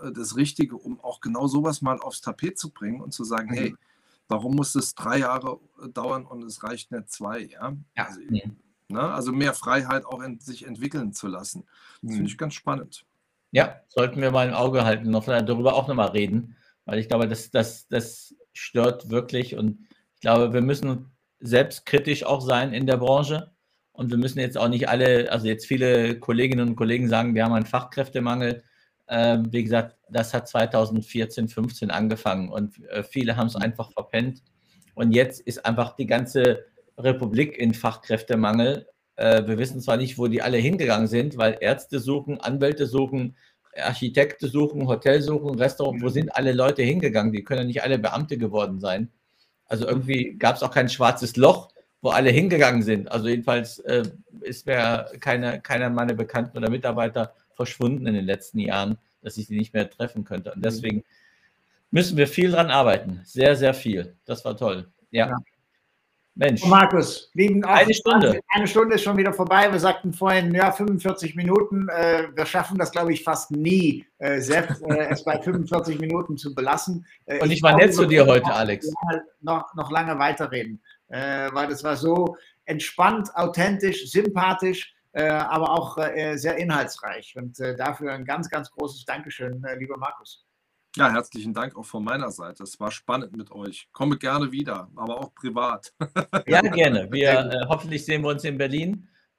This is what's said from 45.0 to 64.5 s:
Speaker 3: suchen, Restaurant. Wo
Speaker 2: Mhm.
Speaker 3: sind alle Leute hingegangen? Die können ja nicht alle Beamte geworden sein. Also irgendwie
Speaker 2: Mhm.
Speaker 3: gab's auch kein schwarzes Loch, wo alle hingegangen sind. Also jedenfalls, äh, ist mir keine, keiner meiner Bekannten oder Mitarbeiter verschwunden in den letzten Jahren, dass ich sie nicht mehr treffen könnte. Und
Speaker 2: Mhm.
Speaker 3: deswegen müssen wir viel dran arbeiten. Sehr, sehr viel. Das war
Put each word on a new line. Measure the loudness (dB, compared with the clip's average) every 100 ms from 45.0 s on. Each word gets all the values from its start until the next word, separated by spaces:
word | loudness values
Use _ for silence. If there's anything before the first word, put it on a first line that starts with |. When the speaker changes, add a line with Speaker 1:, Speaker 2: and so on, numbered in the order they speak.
| 4 4
Speaker 3:
suchen, | 2 -2 -2 0
Restaurant. | 0 0 -4 -2
Wo | -2
Speaker 2:
Mhm. |
Speaker 3:
sind | 0 0 0
alle | 0
Leute | 4 2 2
hingegangen? | 2 2 0 0 0
Die | -2
können | -2 -4
ja | -2
nicht | -2
alle | -2 0
Beamte | 0 -4 -4 -4
geworden | -2 -2 -2 -2
sein. | -4 -4 -4 _ _ _ _ _ -8
Also | -4 -2
irgendwie | -2 0 -2 -2
Speaker 2:
Mhm. | 0
Speaker 3:
gab's | 2 2
auch | 0
kein | 0 0
schwarzes | 2 2 2 -2 6
Loch, | 6 6 0 _ _ _
wo | 0
alle | 4 4
hingegangen | 4 4 6 6 4
sind. | 2 0 0
Also | -4 -2
jedenfalls, | -2 0 -2 -2 -10
äh, | -2 0 -2 -6 _ -16
ist | -14 -10 -4
mir | 0 0 0 -4 -8
keine, | -2 -2 -2 -4
keiner | -4 -2 0
meiner | 0 -2
Bekannten | -2 -4 -4 -6 -4
oder | -4
Mitarbeiter | -2 -2 -2 -2 -2 -6 _ _ -10
verschwunden | -8 -4 -2 -2 -2
in | -2
den | -2
letzten | -4 -6 -6
Jahren, | -2 -2 -2 -4 _ _
dass | -14 -10
ich | -6
sie | -4
nicht | -2
mehr | -2 -4
treffen | -4 -8 -8
könnte. | -8 -10 -10
Und | -6
Speaker 2:
Mhm. |
Speaker 3:
deswegen | -4 -2 -4 -4 -6 _ _ _ _ _ _ _ _
müssen | 0 2 4
wir | 2
viel | 4 2
dran | 4 4
arbeiten. | 4 4 4 0 -10 -8
Sehr, | 4 4 6
sehr | 4
viel. | 2 0 -4 -4 -12 -10
Das | -8
war | -6